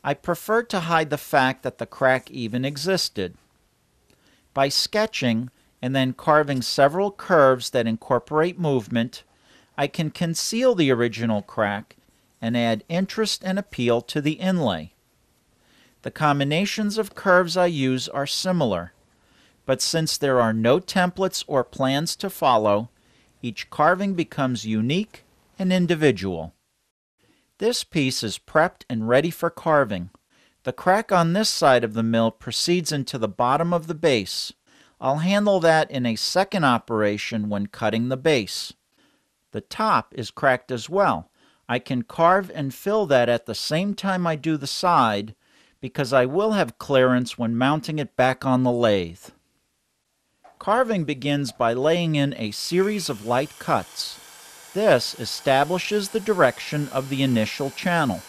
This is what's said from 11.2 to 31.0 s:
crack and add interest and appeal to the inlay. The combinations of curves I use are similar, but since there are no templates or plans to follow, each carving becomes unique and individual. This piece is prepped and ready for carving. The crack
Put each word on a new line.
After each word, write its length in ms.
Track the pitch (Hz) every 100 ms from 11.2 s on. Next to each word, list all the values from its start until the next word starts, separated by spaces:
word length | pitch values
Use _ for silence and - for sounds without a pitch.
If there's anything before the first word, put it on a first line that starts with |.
| 117 104
crack 560 | - - 101 101 - _ _ _ _ _
and 140 | 113 120
add 300 | 117 110 -
interest 560 | 170 190 - 214 -
and 160 | 185 190
appeal 400 | - - 117 117
to 180 | - 151
the 120 | 147
inlay. 600 | 156 185 180 120 80 85 _ _ _ _ _ _ _ _ _ _ _
The 80 | 127
combinations 840 | - 151 143 139 160 202 - 208 220
of 160 | 202
curves 440 | - 196 180 175 180
I 80 | 175
use 420 | 151 131 127 127
are 180 | 139 139
similar, 680 | - 185 175 123 87 87 _ _ _ _ _ _ _ -
but 160 | 131
since 360 | - 160 160 -
there 220 | 139 127
are 140 | 113
no 260 | 110 117 160
templates 640 | - 190 180 185 190 - -
or 180 | 139
plans 520 | - - 131 139 165 -
to 140 | 190
follow, 600 | - 143 113 107 104 120 _ _ _ _ _
each 280 | 120 - -
carving 440 | - 156 185 202
becomes 520 | 175 156 - 131 117 110
unique 600 | 110 120 175 214 - _ _ _ -
and 140 | 185
individual. 800 | 185 170 160 147 95 95 82 82 _ _ _ _ _ _ _ _ _ _ -
This 260 | 220 247
piece 400 | - 165 131 -
is 160 | 110 -
prepped 440 | - 156 180 _ -
and 200 | 117 110
ready 200 | 131 165
for 200 | - 170
carving. 640 | - 165 147 120 92 90 _ _ _ _ _
The 80 | 127
crack 400 | - 180 196